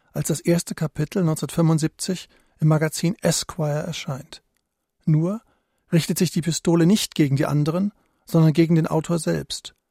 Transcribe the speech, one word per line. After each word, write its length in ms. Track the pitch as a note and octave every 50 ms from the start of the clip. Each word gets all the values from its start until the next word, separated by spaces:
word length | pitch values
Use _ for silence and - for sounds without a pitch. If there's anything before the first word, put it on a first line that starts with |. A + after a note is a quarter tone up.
| _ _ -
als 160 | D3 D3 -
das 100 | D#3+ -
erste 340 | - E3+ E3+ E3+ - - G3
Kapitel 500 | - E3 D3+ - - D3+ - - G3+ F3+
neunzehnhundertfünfundsiebzig 1040 | D#3 D#3 - - C#3 - - E3 D#3+ E3 D3+ D#3 D#3 - - - - F#3 - - - _ _ _ _ _ -
im 100 | D#3 D#3
Magazin 460 | D#3 D3+ D#3+ D#3 - - - E3 - -
Esquire 640 | - F3+ D#3 - - - - - D#3 D3 D3 D3+ E3+
erscheint. 560 | F#3 D3 - - - C#3 B2+ - - - - _ _ _ _ _ _ _ _ _ _ _ _ -
Nur 360 | - D#3 D3+ D#3+ F3+ G#3 A#3 _ _ _ _ _ _ _ _ _ - -
richtet 240 | E3 - - F3+
sich 140 | - F#3 -
die 100 | - F3
Pistole 460 | C#3+ E3+ D3+ - - F3+ E3 E3+ E3
nicht 260 | E3+ G#3+ G#3 - - -
gegen 220 | - D#3 C3+ C#3
die 100 | C3+ D3+
anderen, 480 | - C#3+ D3 D3 D#3 D#3 F3+ G3+ G3+ - _ _ _ _ _ _
sondern 280 | - - E3 D#3+ D#3+ D3
gegen 200 | E3+ E3 D#3+ E3+
den 140 | D#3+ D#3
Autor 320 | - D#3+ D#3+ - - E3+ E3
selbst. 560 | - F3 E3 D3+ C#3 - - - - - _ _ _ _